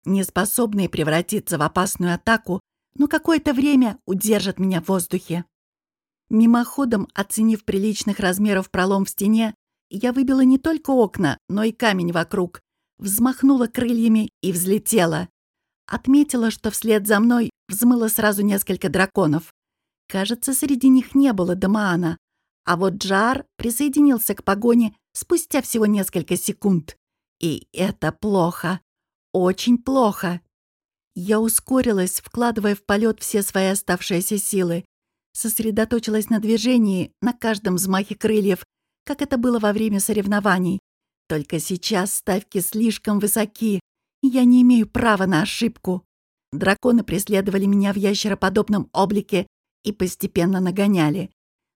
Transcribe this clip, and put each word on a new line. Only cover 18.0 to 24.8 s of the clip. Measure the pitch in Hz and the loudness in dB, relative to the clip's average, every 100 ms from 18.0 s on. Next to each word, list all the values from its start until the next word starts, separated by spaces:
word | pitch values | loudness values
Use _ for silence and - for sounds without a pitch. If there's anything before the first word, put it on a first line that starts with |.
| 220 | 2
сразу | 220 214 202 | 0 0 0
несколько | 202 196 - 185 190 | 0 -2 -2 -4 -2
драконов. | 160 190 - 170 147 - _ _ _ _ _ - | 0 0 0 2 0 -4 _ _ _ _ _ -10
Кажется, | 190 196 233 - | -6 -4 -4 -4
среди | 262 302 262 269 | -2 -2 2 6
них | 262 240 | 4 4
не | 269 277 | 2 2
было | 202 180 185 | 2 0 0
Дамаана, | 190 214 208 170 170 170 _ _ _ _ | 0 0 0 0 -2 -4 _ _ _ _
а | - 175 | -4 0
вот | 190 | 0
Джаар | 196 196 196 220 269 - - | -2 -2 0 2 0 -6 -10
присоединился | 233 226 294 285 294 247 - | -6 -2 0 4 4 4 0
к | 202 | -4
погоне | - 196 233 240 | -2 0 2 4